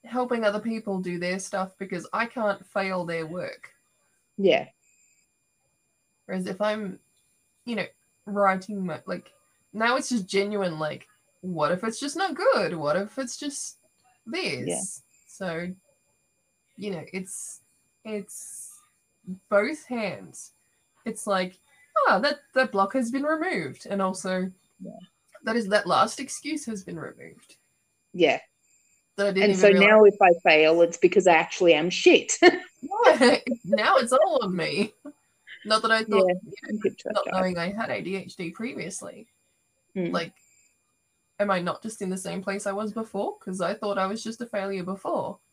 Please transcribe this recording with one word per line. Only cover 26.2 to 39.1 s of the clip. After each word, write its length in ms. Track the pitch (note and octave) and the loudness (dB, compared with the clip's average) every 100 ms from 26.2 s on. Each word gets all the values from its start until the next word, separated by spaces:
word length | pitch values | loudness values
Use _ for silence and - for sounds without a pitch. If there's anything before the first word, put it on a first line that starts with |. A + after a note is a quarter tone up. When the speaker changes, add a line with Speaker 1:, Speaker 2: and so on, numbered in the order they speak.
| C4+ - D4 D#4 A#3 | -12 -10 -8 -8 -8
Speaker 1:
has 160 | G#3 | -12
been 160 | F#3 E3 | -10 -10
removed. 560 | - - - - _ _ _ _ _ _ _ | -12 -14 -20 -20 _ _ _ _ _ _ _
Speaker 2:
Yeah. 260 | F3+ D#3 C3 - _ _ _ _ _ _ - | 2 4 4 -6 _ _ _ _ _ _ -2
Speaker 1:
That 100 | G3+ | 0
I 40 | |
didn't 120 | F#3+ G#3 | 4 4
Speaker 2:
And 100 | F#3+ | 8
Speaker 1:
even 140 | G3+ | 8
Speaker 2:
so 60 | F#3+ | 8
now 220 | G3+ G#3+ | 8 10
Speaker 1:
realize. 120 | G#3 | 8
Speaker 2:
if 80 | G3 | 8
I 280 | F#3+ F3 F3+ | 6 6 4
fail, 320 | D#3 D#3 E3+ | 6 6 6
it's 140 | E3+ E3+ | 4 4
because 280 | F3+ F#3+ F3+ | 4 6 6
I 60 | |
actually 400 | D#3+ - - F3 | 4 2 2 4
am 160 | D3+ E3+ | 6 2
shit. 440 | - F4+ D4 - - | 4 6 6 4 6
<laughs> 60 | F4 - - _ | 6 4 -10 _
Speaker 1:
Yeah, 540 | D4+ G#4 B4 A3 C4 - - A#3 E3+ | -8 4 4 6 6 4 -2 -8 -2
now 320 | G#3+ A#3+ F#4+ | 0 4 2
it's 140 | A#3 | 4
all 260 | C4 F#4 C#4+ | 2 2 2
on 120 | G#3 F3+ | -2 -2
me. 380 | D#3 D3+ G#3+ _ C#4+ _ _ _ - - G#3 | -2 -2 -4 _ -20 _ _ _ -20 -16 -2
Not 160 | A3 | 0
that 80 | A3 | 2
I 120 | A3 | 0
thought, 240 | A3 G3+ F#3 | 2 4 4
Speaker 2:
Yeah, 60 | F#3 | 2
Speaker 1:
you 80 | - - | -6 -16
know, 60 | - | -8
Speaker 2:
I'm 100 | G#3+ | -4
good 180 | - - | -4 -6
to 120 | - | -4
Speaker 1:
not 100 | - - | -4 -2
Speaker 2:
try. 120 | F#3 | -2
Speaker 1:
knowing 180 | F#3 F3 | -2 -2
I 140 | E3+ | -4
had 180 | G3+ - | -6 -6
A 100 | A2 | -6
D 140 | E3 F#3+ | -6 -8
H 200 | F#3 - | -10 -10
D 140 | E3+ | -12
previously, 760 | - A#3 A#3+ E3+ - - | -8 -12 -10 -10 -12 -14